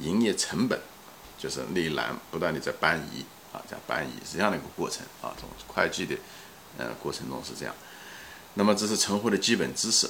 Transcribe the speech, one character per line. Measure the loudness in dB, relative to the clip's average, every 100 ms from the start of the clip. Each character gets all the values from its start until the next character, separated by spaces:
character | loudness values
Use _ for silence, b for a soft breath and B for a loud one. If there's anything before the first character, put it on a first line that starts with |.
营 | 0 4
业 | 4 4
成 | 0 2 2
本， | 2 -4 -18 -20 -18 -18 -8
就 | -6
是 | -4 0
那 | 2
一 | 2
栏 | 2 0 -4 -6
不 | 0
断 | 0
地 | 0
在 | -2
搬 | 2 4 4 0
移 | -8 -10 -14 -14
啊， | -12 -10
在 | -10 -2
搬 | -2 -2
移， | -6
是 | -6 0
这 |
样 | 2
的 | 2
一 |
个 | -4 -4
过 | -4
程 | -4 -10 -10
啊。 | -8 -8
从 | -12 -14 -4
会 | 2 2
计 | 2
的， | -2 -4 B B B B -14 -8
呃， | -6 -4
过 | -6
程 | -4 -6
中 | -6
是 | -8 -8
这 |
样。 | -8 -8 B B B B B B B
那 | 4
么 | 6
这 | 6 4
是 | 2
存 | 4 4
货 | 4
的 | 4
基 | 6 4
本 | 2
知 | 0 2
识。 | 4 2